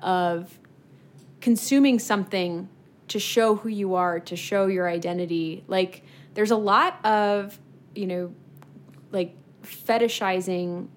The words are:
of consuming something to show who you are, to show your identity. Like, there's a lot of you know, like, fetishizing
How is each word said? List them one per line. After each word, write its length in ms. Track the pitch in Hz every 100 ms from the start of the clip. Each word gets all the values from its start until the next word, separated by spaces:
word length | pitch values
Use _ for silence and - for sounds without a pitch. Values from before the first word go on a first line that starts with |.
of 560 | - 180 175 170 185 - - - _ - - - - -
consuming 580 | 240 226 - 277 277 240
something 680 | - 208 190 190 180 170 185 - - _ -
to 100 | 214
show 380 | - 240 226 208
who 120 | 226
you 260 | 208 196
are, 260 | 185 180 170
to 160 | 175 175
show 300 | - 202 196
your 220 | 185 175
identity. 760 | 170 170 175 175 170 160 175 -
Like, 340 | 190 185 - - - -
there's 160 | 208 214
a 60 | 220
lot 480 | 202 214 359 359
of 540 | 214 214 208 208 202 - - - - -
you 100 | 190
know, 260 | 180 175 - - - - - - - -
like, 240 | 196 175 - - -
fetishizing 1300 | - - - 226 233 - 196 185 180 180 175 175 -